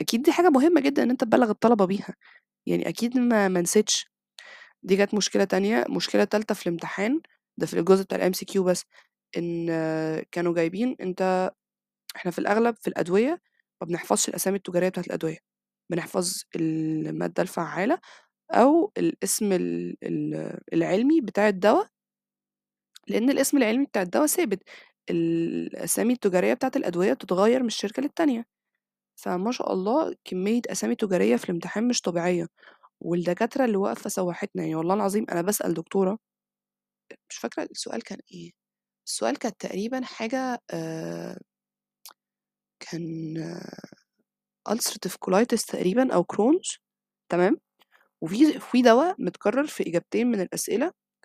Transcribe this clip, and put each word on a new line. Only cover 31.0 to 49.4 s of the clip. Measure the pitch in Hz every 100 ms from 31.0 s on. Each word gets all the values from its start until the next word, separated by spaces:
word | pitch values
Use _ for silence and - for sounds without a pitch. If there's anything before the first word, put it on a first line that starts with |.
| 208 180 208 240
في |
الامتحان | - 170 180 208 240
مش | 240
طبيعية، | 190 175 175 175 170 _ - - _ -
والدكاترة | 165 175 175 175 240 269 247
اللي | 196
واقفة | 196 - -
سوحتنا. | - 180 170 - 180
يعني | 160 160
والله | 165
العظيم | 202 202 202 -
أنا | 175
بسأل | 175 214 185
دكتورة، | 160 - 196 190 220 _ _ _ _ _ _ _ _ - - -
مش | -
فاكرة | 233 -
السؤال | - - - 233
كان | - 196 -
إيه، | 175 170 _ _ _ _ _ -
السؤال | - 226 285
كانت | 233 -
تقريبًا | - 190 226 262
حاجة، | 247 - 226 262 262 240 -
آه، | 165 160 160 170 170 170 - - _ _ _ _ _ - - _ _ _ _ _ -
كان، | - 165 165 160 160 160
آه، | 160 - - - - - _ _ _ _ _ _ -
ulcerative | 226 - - 185 - -
colitis | 185 240 226 -
تقريبًا | - 180 226 262
أو | 175
كرونز. | - - 226 370 - - _ _ _ _ -
تمام؟ | 170 185 294 _ _ _ _ _ -
وفي، | 165 208 302 -
في | - 247
دواء | 240 233 349 -
متكرر | 180 -